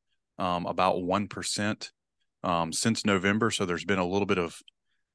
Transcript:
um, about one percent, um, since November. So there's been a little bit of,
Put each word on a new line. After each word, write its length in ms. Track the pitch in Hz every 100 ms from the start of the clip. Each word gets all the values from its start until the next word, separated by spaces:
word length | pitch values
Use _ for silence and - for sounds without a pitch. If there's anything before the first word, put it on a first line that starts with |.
| _ _ _ -
um, 280 | 92 87 87
about 380 | 85 92 90
one 240 | 90 98 98
percent, 640 | 95 - - 104 104 - _ _ _ _ -
um, 300 | 92 85 82
since 320 | 80 117 110
November. 480 | 107 95 98 107 113
So 140 | - 92
there's 180 | 85
been 160 | 85 98
a 80 | 90
little 200 | 98 98
bit 100 | 92
of, 240 | 85 - - _ _ _ _